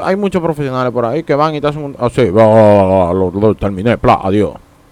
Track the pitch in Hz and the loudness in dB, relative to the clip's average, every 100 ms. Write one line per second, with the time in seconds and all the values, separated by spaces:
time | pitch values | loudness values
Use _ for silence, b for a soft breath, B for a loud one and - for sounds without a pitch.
0 | 156 190 202 185 165 147 139 127 127 117 | -4 -4 -2 -2 -4 -4 -6 -4 -4 -2
1 | 117 147 160 143 156 151 147 151 143 135 | -4 -4 -4 -2 -2 -2 -6 -6 -10 -6
2 | 120 123 113 104 110 110 107 104 95 95 | -4 0 0 4 4 6 6 4 4 2
3 | 87 92 92 95 107 98 101 95 113 110 | 2 0 -2 0 0 0 -4 -4 -2 0
4 | 123 110 95 104 90 - _ _ _ | 0 0 0 -2 -2 -6 _ _ _